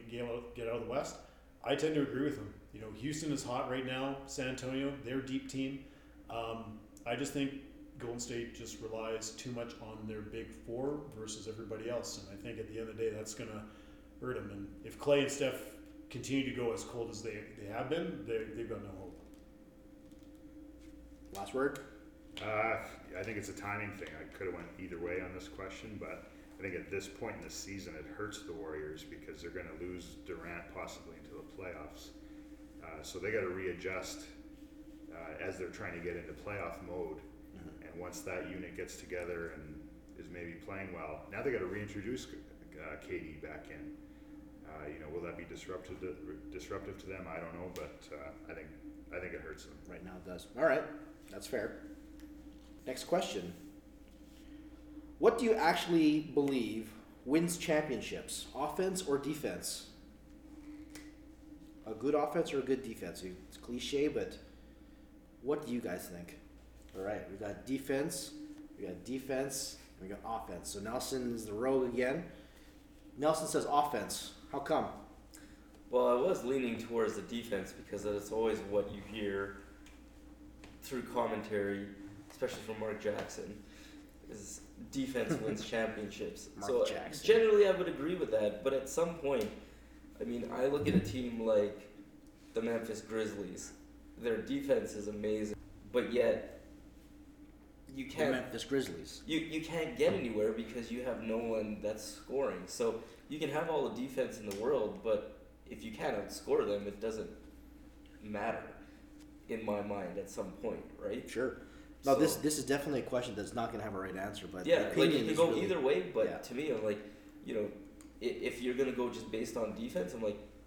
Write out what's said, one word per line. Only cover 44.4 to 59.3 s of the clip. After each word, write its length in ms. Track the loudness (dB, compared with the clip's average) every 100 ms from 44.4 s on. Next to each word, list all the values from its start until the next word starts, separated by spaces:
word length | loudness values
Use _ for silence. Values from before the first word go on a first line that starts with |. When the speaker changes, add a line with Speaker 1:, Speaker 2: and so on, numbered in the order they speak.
| -14 -16 -12
Speaker 3:
Uh, 220 | -8 -8
you 100 | -8
know, 60 | -6
will 80 | -4
that 160 | -4 -6
be 80 |
disruptive 560 | -8 -10 -6 -6 -6 -6
to, 160 | -4 -6 -8 -8 -8
disruptive 480 | -8 -6 -6 -6 -8
to 80 | -8
them? 200 | -8 -6
I 80 | -6
don't 140 | -6
know, 160 | -6 -6
but, 260 | -6 -8 -10 -12
uh, 400 | -10 -10 -12 -10
I 40 |
think, 140 | -10 -10 -12 -14 -14 -8
I 60 | -6
think 140 | -4
it 80 | -6
hurts 240 | -8 -10 -12
them. 80 | -14 -12
Speaker 2:
Right 140 | -10
now 100 | -10 -10
it 80 | -8
does. 200 | -8 -8 4
All 80 |
right, 180 | 6 8 4 -8 -12 -14 -12
that's 160 | -10 0
fair. 300 | 0 0 -4 -10 -14 -14 -14 -14 -14 -14 -14 -16 -12 -6
Next 180 | -4
question. 480 | 4 4 4 -2 -4 -8 -12 -16 -18 -18 -18 -18 -18 -18 -16 -16 -16 -16 -14 -14 -14 8
What 200 | 8 8
do 60 |
you 100 | 6
actually 640 | 8 8 6 6 8 8 8
believe 720 | 4 4 6 4 2 0 -4 -10 -16 -10
wins 340 | 4 4 6 2
championships, 880 | 4 4 4 0 -2 -6 -6 -8 -6 -2
offense 460 | 0 2 2 2 4
or 120 | 4
defense? 680 | 4